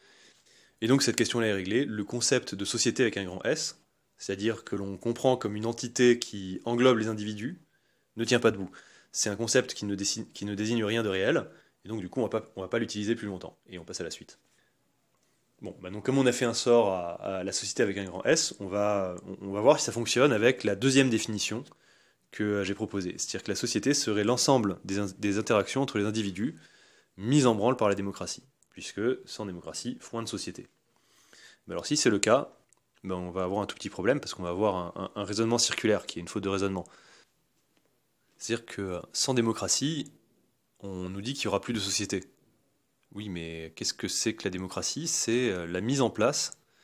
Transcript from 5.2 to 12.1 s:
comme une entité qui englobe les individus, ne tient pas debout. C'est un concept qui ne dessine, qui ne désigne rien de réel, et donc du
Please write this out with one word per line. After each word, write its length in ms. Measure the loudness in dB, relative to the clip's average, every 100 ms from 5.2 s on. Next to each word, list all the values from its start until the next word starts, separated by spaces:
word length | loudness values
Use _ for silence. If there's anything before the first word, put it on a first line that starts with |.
| 2 2
comme 200 | 0 -4
une 80 |
entité 540 | -4 -4 -4 6 8 8
qui 420 | 2 -8 -8 -6
englobe 340 | -2 4 6 6
les 100 | 2
individus, 540 | -2 -6 -6 -8 -10 _ _ _ _ _ -4
ne 80 |
tient 160 | 2 6
pas 100 | 6
debout. 200 | 4 -6 -10 -20 -20 _
C'est 180 | -4 -2
un 60 | -2
concept 380 | 2 2 2
qui 120 | -4 -4
ne 80 |
dessine, 320 | -2 -2 -4 -8
qui 120 | -8
ne 100 | -6
désigne 300 | -4 0 0
rien 180 | 0 0
de 60 | 0
réel, 400 | 2 2 2 -2 -16 _ _
et 40 | -10
donc 120 | -8
du 100 | -6